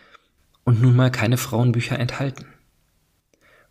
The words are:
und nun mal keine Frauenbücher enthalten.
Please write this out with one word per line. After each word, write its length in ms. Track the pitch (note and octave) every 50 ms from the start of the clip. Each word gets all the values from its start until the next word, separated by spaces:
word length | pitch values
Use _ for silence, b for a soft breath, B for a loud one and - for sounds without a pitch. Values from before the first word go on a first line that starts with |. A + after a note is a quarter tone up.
| b b b b b b b b _ _ _ _ -
und 180 | B2 A#2+ G#2+
nun 140 | B2 B2+ B2
mal 160 | B2 C3 B2+
keine 260 | B2+ - A2+ G#2+ B2 B2
Frauenbücher 600 | - - - A2+ B2 B2+ A2+ A#2+ A#2 - C3 -
enthalten. 480 | A#2+ A#2+ - - C3+ C#3 C3 - - - - _ _ _ _ _ _ _ _ _ _ _ _ _ _ _ b b b b b b b b